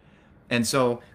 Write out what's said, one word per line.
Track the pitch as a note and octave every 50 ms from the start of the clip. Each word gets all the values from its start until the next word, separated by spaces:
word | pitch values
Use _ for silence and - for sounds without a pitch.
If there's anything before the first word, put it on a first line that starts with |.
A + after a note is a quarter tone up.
| _ - - - - - - - - -
And | - A#2+ A2+
so, | A2 C#3 C#3 B2+ A#2+ A#2+ - - -